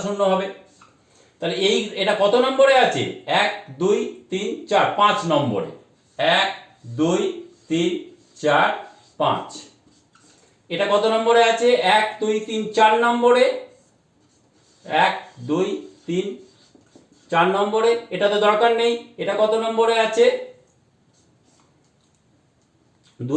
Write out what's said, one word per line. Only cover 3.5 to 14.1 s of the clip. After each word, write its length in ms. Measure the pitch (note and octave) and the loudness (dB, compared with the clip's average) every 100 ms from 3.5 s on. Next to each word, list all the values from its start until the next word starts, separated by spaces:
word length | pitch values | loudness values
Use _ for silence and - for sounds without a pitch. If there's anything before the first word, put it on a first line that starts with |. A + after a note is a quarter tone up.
| - - C3+ | -4 -14 -4
দুই, 180 | F#3+ A#3 - - - | 0 0 -2 -10 -10
তিন, 160 | F#3+ G#3+ - - | -8 -6 -8 -2
চার, 160 | G3 - - | 0 0 2
পাঁচ 180 | G#3 - E3+ | 2 2 0
নম্বরে। 360 | D3 C3+ G2 D#2+ - _ _ _ - D#3 F3+ | 0 0 -2 -6 -12 _ _ _ -4 0 0
এক, 100 | G3 - - _ A#2+ A#2 | 0 -6 -16 _ -14 -2
দুই, 220 | E3 F#3+ G3 - - _ _ | 0 0 -2 -6 -16 _ _
তিন, 220 | E3 F#3 - - - _ - | -2 -2 -4 -10 -20 _ -4
চার, 280 | D3 D3 - - - - _ - | 0 2 2 -2 -10 -20 _ -4
পাঁচ। 280 | D3+ - - - - _ _ _ _ _ _ _ _ _ _ | -2 -2 -8 -18 -20 _ _ _ _ _ _ _ _ _ _
এটা 160 | E3+ G3 | -6 0
কত 100 | G#3 A3 | 0 2
নম্বরে 280 | A3+ A3+ A#3 A#3 | 0 2 4 4
আছে? 160 | A3+ A#3+ B3 F#3 G#3+ | 4 2 2 2 2
এক, 80 | G#3+ - | 0 -4
দুই, 140 | G#3+ G#3+ G#3+ | -4 -2 -4
তিন, 140 | A3 G#3 - | -6 -4 2
চার 160 | A3 A3+ A#3+ | 4 4 2
নম্বরে। 400 | A#3+ A#3+ B3 C4+ - - _ _ _ _ | 2 4 4 4 0 -12 _ _ _ _